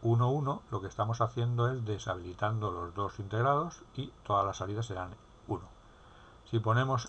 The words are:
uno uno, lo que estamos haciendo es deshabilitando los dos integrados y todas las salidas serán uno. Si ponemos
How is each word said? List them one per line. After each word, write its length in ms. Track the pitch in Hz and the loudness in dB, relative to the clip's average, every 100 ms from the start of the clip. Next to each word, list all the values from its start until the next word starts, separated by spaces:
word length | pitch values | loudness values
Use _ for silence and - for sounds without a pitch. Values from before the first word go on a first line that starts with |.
uno 260 | 117 117 123 | 4 6 6
uno, 320 | 143 139 151 - | 2 0 -4 -4
lo 120 | 104 | -6
que 60 | 95 | -4
estamos 340 | - 107 117 | -2 -2 2
haciendo 460 | 110 - 120 120 120 | 0 2 0 2 2
es 180 | 131 107 | 0 -2
deshabilitando 840 | 101 - 92 87 90 104 110 104 | -4 -4 -6 -6 -2 -2 0 -2
los 240 | 87 85 | -4 -6
dos 240 | 87 98 - | -4 -4 -4
integrados 640 | 98 107 127 143 170 - - | -4 0 2 2 0 -6 -14
y 140 | - 139 - - | -10 -10 -12 0
todas 180 | 101 | 2
las 140 | 98 - | 2 -2
salidas 260 | 95 104 | -4 -4
serán 300 | 113 92 90 90 - - - | -4 -6 -8 -10 -20 -20 -6
uno. 240 | 92 - - - - - - - - - | -6 -6 -20 -20 -20 -20 -20 -20 -20 -2
Si 100 | 117 | 0
ponemos 480 | 110 113 135 131 | 2 2 4 0